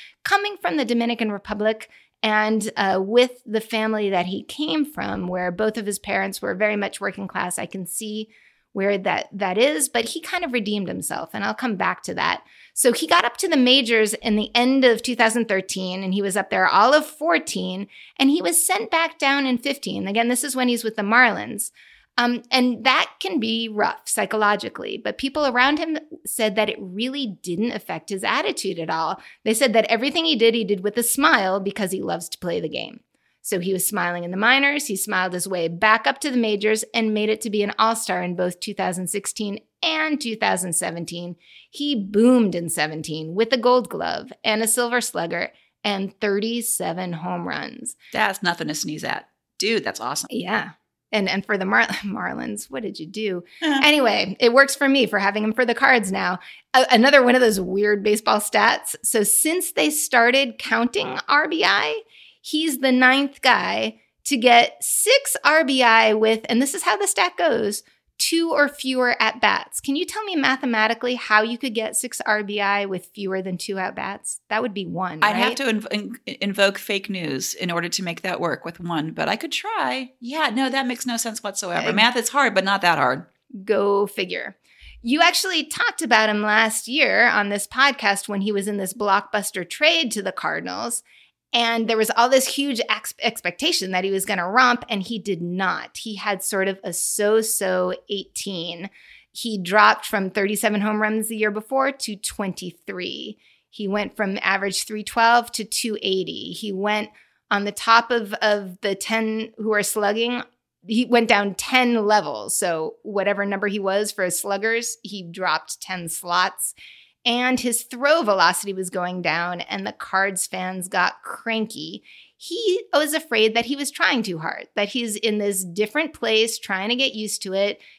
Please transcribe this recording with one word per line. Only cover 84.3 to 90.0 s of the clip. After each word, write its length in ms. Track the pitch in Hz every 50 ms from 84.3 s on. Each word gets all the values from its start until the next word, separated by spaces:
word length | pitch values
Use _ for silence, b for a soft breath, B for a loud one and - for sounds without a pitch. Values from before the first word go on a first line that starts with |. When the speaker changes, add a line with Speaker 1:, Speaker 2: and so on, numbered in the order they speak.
| 180 160 - 196 - b b b b b b b b b
Speaker 1:
You 200 | - 233 277 320
actually 420 | 330 349 349 - - 381 349 311 302
talked 380 | 320 - - - 427 370 -
about 260 | 330 220 233 214 220 214
him 140 | 208 208
last 460 | 214 214 208 220 226 214 220 - - 226
year 380 | 254 311 269 208 190 208 240
on 220 | 226 - 208 202 202
this 180 | 208 202 -
podcast 640 | - - 254 277 285 269 - 226 202 196 - - 214
when 140 | 202 196
he 100 | 196 214
was 160 | 202 196 196 214
in 80 | 208
this 160 | 196 190 185
blockbuster 760 | - 240 208 202 190 202 202 - - 208 190 - - 190 170 -
trade 420 | - - 302 320 339 330